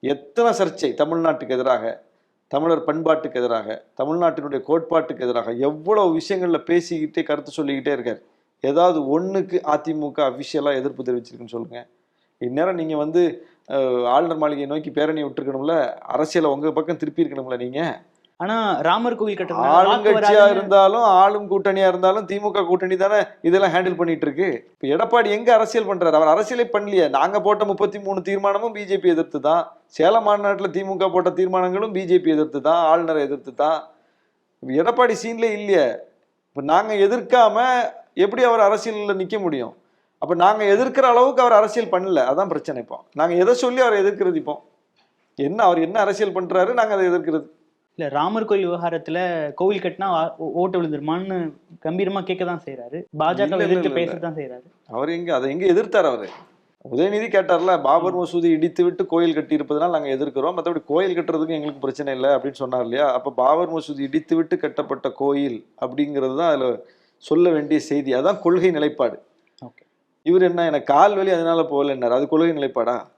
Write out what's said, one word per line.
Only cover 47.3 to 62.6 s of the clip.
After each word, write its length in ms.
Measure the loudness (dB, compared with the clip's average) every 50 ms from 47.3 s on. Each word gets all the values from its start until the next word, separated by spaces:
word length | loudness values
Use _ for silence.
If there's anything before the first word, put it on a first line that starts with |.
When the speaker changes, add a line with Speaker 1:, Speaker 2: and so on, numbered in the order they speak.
| -4 -4 -6 -8 _ _ _ _ _ _ _ _ _
Speaker 2:
இல்ல, 160 | -10 -8 -6
ராமர் 340 | -2 -2 -2 -2 -2 -4 -2
கோயில் 260 | 0 0 0 0 -2
விவகாரத்துல 840 | -4 -4 -4 -4 -4 -4 -6 -6 -6 -4 -4 -4 -4 -4 -6 -6 -6
கோவில் 260 | -2 0 0 0 0
கட்டினா 260 | -4 -6 -6 -4 -4
வா-, 280 | -2 0 0 -2 -2 -6
ஓ-, 160 | -8 -10 -8 -2
ஓட்டு 300 | -2 -2 0 0 -2 -2
விழுந்துருமான்னு 720 | -2 -4 -6 -4 -4 -6 -6 -6 -6 -6 -6 -6 -6 -10 _ _ _ -20 -12 _
கம்பீரமா 400 | -6 -4 -2 -2 -2 -4 -6 -6
கேட்க 220 | -6 -6 -6 -4
தான் 180 | -6 -6 -8 -10
செய்றாரு. 400 | -14 -16 -14 -14 -14 -12 -14 -14 _ -6 -4
பாஜக 220 | -2 -2 0 0
Speaker 1:
இல்ல, 160 | -2 -2 0
இல்ல, 80 | -2 0
Speaker 2:
எதிர்த்து 240 | 0 0 0 0 -2
Speaker 1:
இல்ல, 120 | -2 -2
இல்ல. 40 | -4
Speaker 2:
பேச 100 | -4 -6
தான் 200 | -8 -8 -8 -8
செய்றாரு. 280 | -8 -10 -12 -12 -16 -20 _ _ _ _
Speaker 1:
அவர் 220 | _ -8 -6 -4 -4
எங்க, 260 | -4 -6 -4 -2 -2
அதை 160 | -2 -2 -2
எங்க 160 | -4 0 2
எதிர்த்தார் 380 | 2 2 2 2 2 2 2 2
அவரு? 240 | 2 0 -2 -6 -10 -14 -18 -20 _ _ _ _ _ _ _ _ -8 -2
உதயநிதி 360 | 0 0 0 0 -2 -4 0
கேட்டார்ல, 520 | 0 0 2 2 2 2 4 2 2 2 4
"பாபர் 400 | 4 4 4 2 0 -2 -2 -4
மசூதி 220 | -2 -2 0 2
இடித்து 400 | 2 2 2 0 -2 2 2 0
விட்டு 220 | 0 2 -2 -4
கோயில் 280 | -2 0 2 2 2 0
கட்டி 200 | -2 -2 -2 -2
இருப்பதனால் 360 | -2 0 -2 -2 0 0 0
நாங்க 180 | 0 -2 -2 -2
எதிர்க்கிறோம், 460 | -4 -2 -4 -4 -2 -2 -2 -2 -2 -2
மத்தபடி 260 | -4 -4 -4 -4 -4
கோயில் 320 | _ 0 0 0 0 -2
கட்டுறதுக்கு 320 | -2 -4 -2 -2 -2 -2 -4
எங்களுக்கு 320 | -4 -6 -6 -8 -8 -6
பிரச்சனை 340 | -6 -6 -6 -4 -6 -6 -4
இல்லை" 160 | -2 2 2
அப்படின்னு 220 | 2 2 0 -4 -8
சொன்னார் 300 | -6